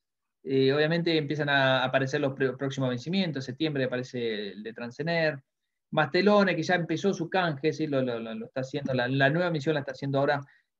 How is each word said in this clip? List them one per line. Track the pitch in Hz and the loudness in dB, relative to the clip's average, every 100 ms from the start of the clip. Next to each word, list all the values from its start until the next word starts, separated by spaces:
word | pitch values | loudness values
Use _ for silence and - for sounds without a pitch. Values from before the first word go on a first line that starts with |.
| _ _ _ _ | _ _ _ _
Eh, | - 135 131 | 0 4 4
obviamente | 143 156 170 170 | 4 2 2 2
empiezan | 160 143 151 147 | 2 0 -2 2
a | 139 135 131 | 4 4 4
aparecer | 127 131 131 147 | 2 2 0 0
los | 139 | -2
pre-, | 135 131 123 | 0 -2 0
próximos | 139 135 131 | -4 -2 -2
vencimientos. | 120 156 190 180 139 | -2 -2 -2 -2 -4
En | 135 | -8
septiembre | 131 160 143 | -4 -2 0
aparece | 127 123 127 123 117 104 101 | -2 -2 -4 -4 -4 -4 -6
el | 95 | -10
de | 110 | -12
Transener. | 113 120 120 156 170 156 139 - _ _ _ _ | -10 -12 -6 -2 0 0 -2 -12 _ _ _ _
Mastelone, | 156 151 180 196 208 190 160 | -2 2 2 4 6 4 0
que | |
ya | 151 | 0
empezó | 180 165 160 196 | 0 0 -2 -2
su | 175 165 | -2 -2
canje, | 185 175 139 156 | 0 0 0 -2
¿sí? | 143 156 | -2 -2
Lo, | 139 | 0
lo, | 127 117 | 0 -4
lo, | 113 | -6
lo | 110 113 | -10 -8
está | 131 | -8
haciendo, | 131 147 135 | -6 -6 -2
la, | 123 123 | -2 0
la | 135 139 | 2 4
nueva | 160 180 | 4 0
emisión | 160 147 | 0 0
la | 151 | -2
está | 135 | -4
haciendo | 131 139 135 | -8 -2 0
ahora, | 143 139 135 _ _ _ | 0 0 -4 _ _ _